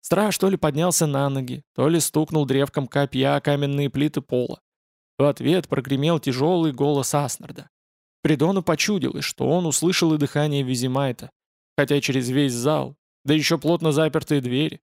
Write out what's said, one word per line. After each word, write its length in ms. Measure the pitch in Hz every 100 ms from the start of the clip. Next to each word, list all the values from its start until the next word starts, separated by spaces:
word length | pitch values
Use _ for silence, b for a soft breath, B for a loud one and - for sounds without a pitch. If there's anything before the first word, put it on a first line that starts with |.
Страж 360 | - 180 214 -
то 120 | 190
ли 60 |
поднялся 500 | 190 156 143 175 156
на 240 | 156 139 139
ноги, 340 | 135 127 131 _
то 140 | - 139
ли 100 | 165
стукнул 460 | - 156 156 160
древком 420 | 135 135 139 - 135
копья 480 | 147 143 131 135
о 60 | 143
каменные 480 | - 143 143 143 143
плиты 320 | 131 151 147
пола. 400 | - 127 123 - _ _ _ _ _ -
В 60 |
ответ 440 | 143 - 135 180 -
прогремел 520 | 131 127 135 151 165
тяжёлый 520 | 139 127 151 180 160
голос 420 | 123 143 143 127
Аснарда. 560 | 147 143 - - - - _ _ _ _ _
Придону 420 | 147 147 160 196
почудилось, 600 | 175 156 - 202 131 -
что 240 | - - 131
он 160 | 170
услышал 480 | 170 - 165 180 165
и 40 | 156
дыхание 460 | 143 147 151 143
Визимайта, 680 | 131 127 127 131 139 120 - _ _ _ _ -
хотя 240 | 139 143
через 280 | 139 131 123
весь 240 | 131 143
зал, 440 | 120 131 151 131 143 _ _
да 80 | 131
ещё 260 | 156 135 165
плотно 320 | 151 170 160
запертые 500 | 143 156 160 - 147
двери. 400 | 123 127 156 - _